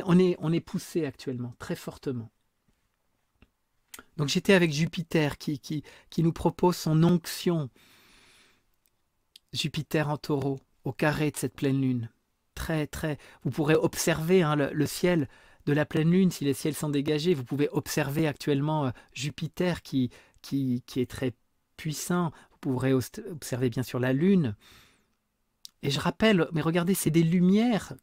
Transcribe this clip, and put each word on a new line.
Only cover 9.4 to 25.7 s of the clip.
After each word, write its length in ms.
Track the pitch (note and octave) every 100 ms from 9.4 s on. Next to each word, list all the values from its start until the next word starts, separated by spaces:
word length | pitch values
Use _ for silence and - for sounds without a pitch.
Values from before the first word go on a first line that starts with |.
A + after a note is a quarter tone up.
| _
Jupiter 560 | - D3+ - - D#3+ D3
en 80 | D3
Taureau, 420 | - D3 C#3 C3+ - _
au 80 | C#3
carré 400 | - D#3 C#3+ D3+
de 60 | -
cette 180 | C3+ -
pleine 240 | C#3 C3+
lune. 300 | C3 B2 A2+ - _ _ _ -
Très, 320 | - D#3 D3
très, 300 | - D#3+ C#3+ - -
vous 80 | D3+
pourrez 240 | A#2 D3 D#3+
observer, 680 | D#3+ - - D#3 D#3+ F#3+
hein, 140 | D3+ D3
le, 120 | C#3
le 120 | D#3 C#3
ciel 440 | - F3+ F3 C3+ - - _ -
de 80 |
la 120 | D3 D3
pleine 260 | D#3+ D#3+
lune, 180 | F3+ F#3
si 160 | - C#3+
les 80 |
ciels 220 | C3 D#3 C#3+
sont 140 | D3+
dégagés, 440 | C#3+ C#3 D3+ E3+
vous 100 | D3+
pouvez 260 | B2 C3+ D3
observer 560 | D#3 - - C#3+ D3 D#3
actuellement, 580 | - - C#3 D3 D#3 C3+
euh, 60 | - -
Jupiter 680 | - C#3 - D#3+ - F3+ E3
qui, 300 | - C#3 B2+ - _ _
qui, 420 | - C#3 C3 B2 -
qui 140 | C3+
est 100 | B2
très 240 | - C3 - _ _ _ -
puissant. 560 | D#3 D3 - F3+ E3+ - -
Vous 60 | _
pourrez 340 | C#3+ B2 C3
ost-, 300 | C3 A#2+ - -
observer 380 | E3+ - B2 B2+
bien 120 | C#3
sûr 180 | B2 B2+
la 140 | B2+
lune. 420 | C3 F#3 G3 C3 G2+ - - - _ _ _ _ _ _ _ -